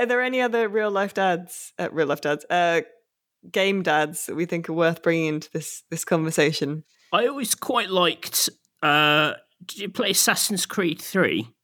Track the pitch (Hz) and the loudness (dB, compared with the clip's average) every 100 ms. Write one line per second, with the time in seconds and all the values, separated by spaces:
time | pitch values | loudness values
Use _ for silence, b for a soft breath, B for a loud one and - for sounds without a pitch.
0 | 240 247 254 254 247 233 220 214 214 196 | 2 2 2 0 0 0 0 0 0 0
1 | 196 - 190 170 180 - - - 175 160 | -2 0 0 0 -4 -16 -16 -8 -6 -2
2 | 143 151 151 151 - 175 175 170 - _ | 0 0 -2 -4 0 0 2 2 -2 _
3 | _ _ _ _ 180 202 190 196 175 151 | _ _ _ _ -6 -2 0 0 2 2
4 | 151 170 - 151 170 170 165 160 165 165 | 0 -4 -8 -4 -4 -4 -4 0 2 2
5 | 175 165 160 151 - 160 151 - - 165 | 0 2 0 -2 -6 -10 -10 -14 -12 -10
6 | - 170 160 160 151 151 143 156 - b | -2 0 0 2 2 2 -4 -6 -10 b
7 | b 185 247 285 226 - - 240 196 185 | b 0 0 -2 -4 -4 -2 -2 0 2
8 | 170 - - - - - _ - 151 147 | 2 0 -6 -2 -2 -4 _ -2 2 4
9 | 151 151 151 - _ _ 180 - 202 - | 4 4 2 -2 _ _ -18 -10 -10 -4
10 | 202 190 - 190 - 196 - - 180 165 | 0 2 2 2 0 -2 -4 -2 -2 -2
11 | - 196 127 80 117 _ | -4 0 2 0 -4 _